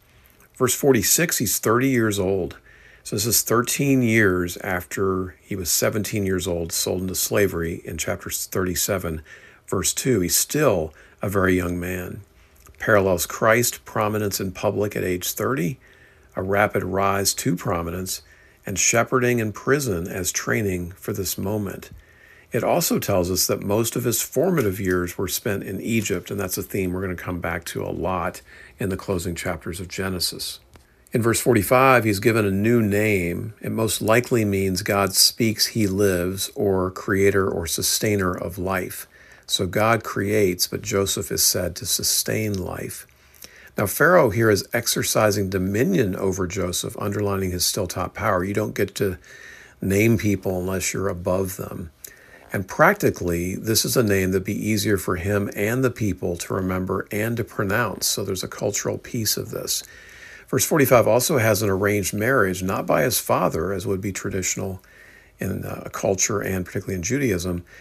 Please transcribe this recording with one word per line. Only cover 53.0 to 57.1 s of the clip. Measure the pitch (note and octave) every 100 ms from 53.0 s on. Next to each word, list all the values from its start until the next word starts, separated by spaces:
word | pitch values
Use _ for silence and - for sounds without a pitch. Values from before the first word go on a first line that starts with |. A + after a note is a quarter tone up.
| B2+ F2 F2 E2+ F2+ F#2+
this | G#2+ G#2+
is | - C3
a |
name | A2 G2 F#2
that'd | F#2+
be | F#2 G2+ G#2
easier | G#2+ G#2 F#2+
for | - F2+
him | F#2 G#2 G2+ -
and | G#2 B2+
the | B2+
people | A#2+ G#2+ F2+ F#2 F2
to | -
remember | F#2+ F#2 F#2 F#2 F#2+ -